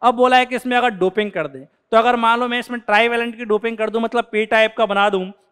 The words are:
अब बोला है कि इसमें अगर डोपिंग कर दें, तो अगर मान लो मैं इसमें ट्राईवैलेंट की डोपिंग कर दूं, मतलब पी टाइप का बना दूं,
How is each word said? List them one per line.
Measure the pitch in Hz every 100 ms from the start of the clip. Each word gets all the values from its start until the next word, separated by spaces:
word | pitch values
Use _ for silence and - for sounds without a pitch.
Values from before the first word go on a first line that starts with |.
अब | 240
बोला | 240 254 254
है | 247
कि | 247
इसमें | 254 247
अगर | 247
डोपिंग | 190 185 185 208
कर | 180 151
दें, | 135
तो | 139 _ - 226
अगर | 233 247
मान | 226 233
लो | 247
मैं | 240
इसमें | 240 240
ट्राईवैलेंट | 214 208 233 233 233 226
की |
डोपिंग | 233 208 233 220
कर | 220
दूं, | 220
मतलब | 226 240 226
पी | 214 220
टाइप | 220 220 220
का | 214
बना | 202 202
दूं, | 190 185 - _